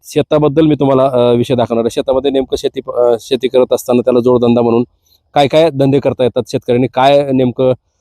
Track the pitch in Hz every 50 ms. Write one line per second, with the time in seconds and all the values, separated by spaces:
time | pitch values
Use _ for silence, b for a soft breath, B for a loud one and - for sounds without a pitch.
0 | _ - - 147 139 - 156 151 151 143 135 160 160 156 151 139 143 135 135 131
1 | 131 139 127 123 120 120 120 120 117 - 131 120 117 - 117 117 113 117 - -
2 | - - 131 131 131 143 135 135 131 - 147 127 - 135 - 135 120 131 131 123
3 | 123 120 117 110 - - 135 123 127 123 - 127 127 - 127 117 - - 123 123
4 | 117 127 123 123 117 127 123 120 120 120 120 120 117 117 113 117 123 - _ _
5 | _ _ _ _ _ _ - 147 143 135 - 156 165 165 139 135 139 135 135 143
6 | - 135 120 - 127 117 - 127 120 - - 127 - - 120 123 135 - - 127
7 | 131 139 143 143 143 139 131 131 127 127 113 - 131 127 127 - _ _ _ _